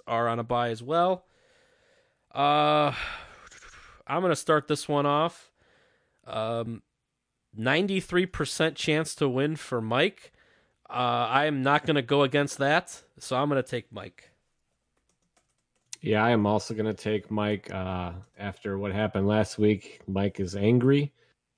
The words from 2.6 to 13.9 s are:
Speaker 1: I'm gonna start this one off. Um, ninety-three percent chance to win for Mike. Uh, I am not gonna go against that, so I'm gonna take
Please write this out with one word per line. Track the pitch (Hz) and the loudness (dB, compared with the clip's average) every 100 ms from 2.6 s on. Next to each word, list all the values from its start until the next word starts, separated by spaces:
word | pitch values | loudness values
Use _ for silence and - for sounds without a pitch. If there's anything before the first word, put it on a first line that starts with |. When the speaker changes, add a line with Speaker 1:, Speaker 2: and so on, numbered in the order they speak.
| 147 151 147 123 - - - - - - - - - - - | 4 4 2 -2 -8 -10 -16 -20 -20 -20 -20 -20 -20 -20 -6
Speaker 1:
I'm | 151 | 0
gonna | 185 151 | 0 0
start | - 151 - | 2 0 2
this | 151 - | -4 0
one | 147 143 | 0 2
off. | 147 165 - - _ _ _ _ _ _ _ - | 2 0 -4 -20 _ _ _ _ _ _ _ -8
Um, | - 110 117 117 113 _ _ _ _ _ _ _ 104 | -4 -4 -4 -6 -10 _ _ _ _ _ _ _ -4
ninety-three | 120 151 196 190 - 180 180 | 0 2 2 -2 0 0 0
percent | - 151 - 165 147 | -4 -6 0 -2 0
chance | - 151 160 | 0 0 -2
to | - 143 | -2 0
win | 127 147 156 | 0 -2 -4
for | - 120 | -6 -4
Mike. | 110 120 180 - - _ _ _ _ _ - | 0 2 0 -2 -20 _ _ _ _ _ -8
Uh, | 123 123 120 117 | -2 0 0 2
I | 131 151 | 2 2
am | 143 | 0
not | 131 147 - | 2 2 2
gonna | 147 | 0
go | 120 143 | 2 2
against | 139 143 143 - | 4 2 0 -2
that, | 139 160 - - _ - | 0 0 -2 -18 _ -20
so | - 127 | -4 -2
I'm | 147 | 0
gonna | 139 | 0
take | 123 123 - | -2 -8 -8